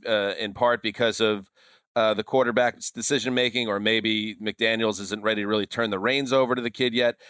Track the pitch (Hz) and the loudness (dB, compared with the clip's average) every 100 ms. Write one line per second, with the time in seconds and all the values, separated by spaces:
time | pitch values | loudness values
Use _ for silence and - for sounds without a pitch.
0 | - 107 101 95 107 98 120 120 110 98 | -2 0 0 -2 -6 0 0 2 -2 0
1 | 117 104 110 104 95 _ _ _ _ 117 | 0 2 0 0 -6 _ _ _ _ 0
2 | 110 104 - 131 123 120 120 - - 123 | 2 0 0 2 2 2 0 -2 -10 -6
3 | 113 143 120 123 123 120 113 101 107 113 | -2 -2 0 0 0 0 -2 0 2 0
4 | 107 110 110 107 107 101 113 113 110 95 | 0 -2 -4 -6 -8 0 0 2 0 -2
5 | 98 107 107 107 104 107 98 - 113 98 | -6 -4 -2 0 0 -2 -2 -2 -2 0
6 | 110 139 135 131 127 127 117 104 123 117 | 0 0 2 2 2 0 -2 -2 0 2
7 | 120 - | 0 0